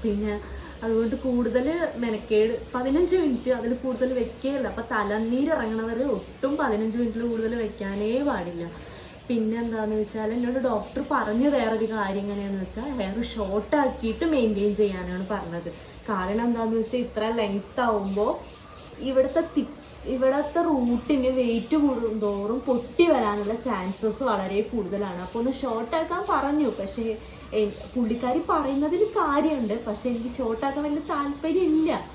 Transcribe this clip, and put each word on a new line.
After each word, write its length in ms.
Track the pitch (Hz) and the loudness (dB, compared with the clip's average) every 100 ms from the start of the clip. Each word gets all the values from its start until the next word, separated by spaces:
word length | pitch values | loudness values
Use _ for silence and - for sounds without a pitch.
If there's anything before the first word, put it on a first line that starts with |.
പിന്നെ 300 | 226 202 214 208 - - - - 226 | 0 0 -2 -4 -6 -12 -12 -8 0
അതുകൊണ്ട് 300 | 226 226 269 269 | 2 2 0 0
കൂടുതൽ 420 | 240 226 240 269 339 320 233 | 2 2 2 2 0 -2 -2
മെനക്കേട് 500 | 233 214 - 214 220 233 - | -2 -2 2 4 4 0 -4
പതിനഞ്ച് 420 | 247 269 285 349 370 | -4 2 4 4 4
മിനിറ്റ് 300 | 311 240 247 254 | 4 2 2 0
അതിൽ 120 | 233 247 | 0 -2
കൂടുതൽ 260 | 262 233 254 254 | -2 0 0 0
വെക്കുകയല്ല. 460 | 226 - 269 277 220 | -2 -2 -2 -2 -2
അപ്പോൾ 140 | 190 226 226 | -4 -2 0
തലനീര് 560 | 202 208 226 247 294 302 | 0 0 2 2 2 2
ഇറങ്ങണവർ 440 | 220 220 226 233 277 202 | 0 -2 -2 -2 0 0
ഒട്ടും 360 | - - 269 302 | -4 -4 -2 0
പതിനഞ്ച് 340 | 277 214 220 226 | 2 2 0 0
മിനിറ്റിൽ 220 | 240 220 233 | 0 0 -2
കൂടുതൽ 220 | 226 226 240 | 0 -2 0
വെക്കാനേ 480 | 214 - 196 196 214 247 285 | -4 -4 -6 -2 0 2 0
പാടില്ല. 360 | 214 175 170 170 165 - - - - - | 0 -4 -6 -8 -10 -14 -16 -16 -18 -2
പിന്നെ 260 | 233 220 226 | 0 2 0
എന്താണെന്ന് 340 | 233 220 214 214 | -2 -2 0 0
വെച്ചാൽ 300 | 208 226 214 240 | -2 -2 -2 0
എന്നോട് 240 | 240 262 247 | 0 0 2
ഡോക്ടർ 340 | 214 - - - | 0 -2 -6 0
പറഞ്ഞ 320 | 165 - 220 285 277 | 0 2 2 4 4
വേറൊരു 320 | 233 220 220 | 2 2 0
കാര്യം 280 | 220 196 196 | 0 -2 -2
എങ്ങനെയാണെന്ന് 420 | 202 202 196 196 185 | -2 -4 -4 -4 -4
വെച്ചാൽ 240 | - 269 254 | -6 -6 -4
ഹെയർ 180 | 190 214 233 | -4 -2 -4
ഷോർട്ട് 440 | 226 196 202 208 302 | -4 0 -2 2 2
ആക്കിയിട്ട് 420 | 269 - 226 220 339 | 2 0 -4 0 2
മെയിൻറ്റെയിൻ 400 | 302 226 202 208 202 | 4 2 2 2 4
ചെയ്യാനാണ് 440 | 208 185 180 185 190 | 2 2 -4 -6 -4
പറഞ്ഞത്. 380 | 202 170 170 170 - - - - | -4 -4 -8 -8 -12 -16 -14 -4
കാരണം 340 | 196 185 214 240 | -2 0 2 2
എന്താണെന്ന് 320 | 226 226 226 | 2 2 0
വെച്ചാൽ 200 | 220 247 240 | 0 -2 -2
ഇത്ര 180 | - 220 233 | -2 0 0
ലെങ്ത് 420 | 202 196 - - 240 | 0 0 -4 0 2
ആവുമ്പോൾ 460 | 214 196 196 226 339 - - - - - - 247 | 2 0 0 2 0 -6 -16 -18 -18 -18 -6 0
ഇവിടുത്തെ 320 | 262 262 330 330 - | 4 4 2 2 0
തി-, 180 | 226 - - - - | -2 -8 -18 -12 -6
ഇവിടുത്തെ 480 | 254 262 277 294 339 330 | 2 2 2 2 2 2
റൂട്ടിന് 640 | 285 240 240 - 285 254 262 | 4 2 0 2 2 4 4
വെയിറ്റ് 400 | 240 226 - 311 | 2 2 2 4
കൂടുന്തോറും 760 | 285 247 233 214 208 202 208 254 277 | 4 2 0 0 0 0 0 -2 2
പൊട്ടി 380 | 240 - - 339 | 0 0 4 6
വരാനുള്ള 400 | 277 220 202 202 226 | 6 4 0 -2 -2
ചാൻസസ് 580 | 254 202 185 190 220 208 262 | -2 -2 -2 -2 -2 0 0
വളരെ 300 | 202 190 196 220 | 0 0 0 0
കൂടുതലാണ്. 480 | 233 180 196 202 175 185 | -2 -2 -2 -4 -6 -6
അപ്പോൾ 140 | 233 | -2
ഒന്ന് 120 | 240 262 | -2 -2
ഷോർട്ട് 340 | 269 226 233 320 | -2 -2 -2 -2
ആക്കാൻ 220 | 320 339 370 | -2 -2 0
പറഞ്ഞു. 340 | 320 269 302 269 196 | 0 2 2 2 0
പക്ഷേ 240 | 196 - 226 220 - - - 214 | -6 -4 -4 -4 -8 -16 -4 0
എ-, 140 | 208 - - | 0 -2 -8
പുള്ളിക്കാരി 480 | 247 226 240 254 294 - | -2 0 0 2 0 2
പറയുന്നതിൽ 500 | 339 277 277 294 359 415 415 | 0 2 0 2 2 2 2
കാര്യമുണ്ട്, 580 | 320 285 311 294 220 226 - | 2 4 2 2 0 -2 -2
പക്ഷേ 180 | 208 254 | -4 -2
എനിക്ക് 200 | 233 240 - | -2 -4 -2
ഷോർട്ട് 260 | 233 226 277 | -2 0 0
ആക്കാൻ 180 | 277 294 | 0 0
വലിയ 160 | 294 - | -2 -2
താല്പര്യമില്ല. 760 | 302 277 285 320 359 339 311 320 185 - | -2 -2 -2 0 2 4 4 4 0 -4